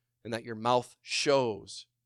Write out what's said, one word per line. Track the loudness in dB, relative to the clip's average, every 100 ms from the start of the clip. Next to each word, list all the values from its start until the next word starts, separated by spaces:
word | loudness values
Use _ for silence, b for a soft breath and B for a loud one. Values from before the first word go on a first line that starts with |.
| _ _
and | -10
that | -8
your | -8
mouth | -4 2 2 0 _
shows | -6 -2 4 4 4 -2 -10 -16 -18 _